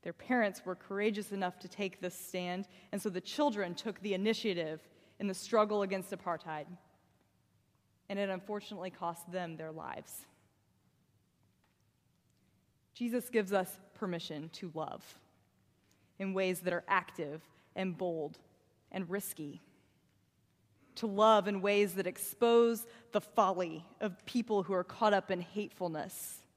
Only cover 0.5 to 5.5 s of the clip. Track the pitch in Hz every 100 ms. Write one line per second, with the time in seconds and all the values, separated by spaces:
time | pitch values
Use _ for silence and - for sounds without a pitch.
0.5 | 196 - 180 - 196 208 208 196 196 185
1.5 | 180 175 - 196 - 180 - - 185 180
2.5 | 180 196 - - 202 214 180 - - 294
3.5 | 208 180 175 226 196 208 190 208 220 226
4.5 | 175 160 156 - _ _ _ 202 190 -